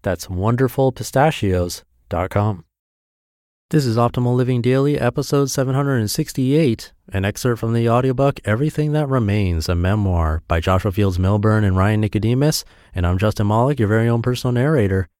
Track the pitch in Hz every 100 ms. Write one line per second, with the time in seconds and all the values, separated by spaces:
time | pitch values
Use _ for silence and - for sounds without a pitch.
0 | 101 87 - 90 104 120 131 - 131 127
1 | - 127 151 - 101 90 87 - _ _
2 | _ 87 92 101 101 92 - _ _ _
3 | _ _ _ _ _ _ _ 156 131 113
4 | 120 127 123 123 127 123 120 131 143 139
5 | 120 - 135 139 139 - 131 135 143 131
6 | 107 - 156 - 131 147 151 110 - _
7 | - 98 98 - 123 117 113 117 117 117
8 | 131 127 139 - - 110 151 151 151 151
9 | 143 131 156 208 95 82 78 85 90 107
10 | 98 87 80 78 - 85 90 92 107 92
11 | 98 90 92 104 107 107 104 92 98 107
12 | 107 107 110 127 147 - - - _ 92
13 | 87 90 107 - 107 107 131 139 101 110
14 | 117 117 120 123 127 120 139 156 101 95
15 | 92